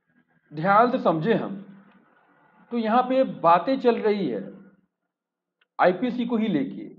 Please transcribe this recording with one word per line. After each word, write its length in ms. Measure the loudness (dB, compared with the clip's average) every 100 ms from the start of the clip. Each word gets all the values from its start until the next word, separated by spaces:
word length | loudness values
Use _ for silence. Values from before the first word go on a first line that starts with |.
| _ _ _ _ _
ध्यान 380 | -6 2 4 4
से 80 | 2
समझे 360 | 0 0 0
हम, 260 | -2 -2 -10 -16 -20 _ _ _ _ _ _ _ _ _
तो 60 | -4
यहाँ 240 | 0 0
पे 200 | 2 0 0 0
बातें 380 | 4 4 2 0
चल 200 | 0 2
रही 280 | 0 0 -2
है 140 | -6 -10 -16 -20 _ _ _ _ _ _ _ _ _ _ 0
आईपीसी 480 | 2 2 -4 -4 -4
को 100 | -2
ही 120 | -2
लेके। 400 | -2 -4 -8 -16